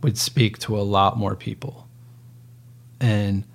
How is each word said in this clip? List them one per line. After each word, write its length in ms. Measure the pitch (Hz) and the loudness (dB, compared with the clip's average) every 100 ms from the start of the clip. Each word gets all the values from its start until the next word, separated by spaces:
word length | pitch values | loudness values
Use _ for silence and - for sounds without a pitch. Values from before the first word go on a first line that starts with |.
would 160 | 143 107 | 0 -2
speak 400 | - - 117 - | -4 2 2 0
to 180 | - 107 | -6 -4
a 40 | |
lot 340 | 101 101 98 120 | 0 4 4 2
more 180 | 101 | -2
people. 540 | 95 - 107 - - - - - - - - - - - - - - | -4 -8 -10 -12 -14 -20 -20 -20 -20 -20 -20 -20 -20 -20 -20 -20 -2
And, 440 | 120 107 101 98 101 | 0 2 0 -2 -4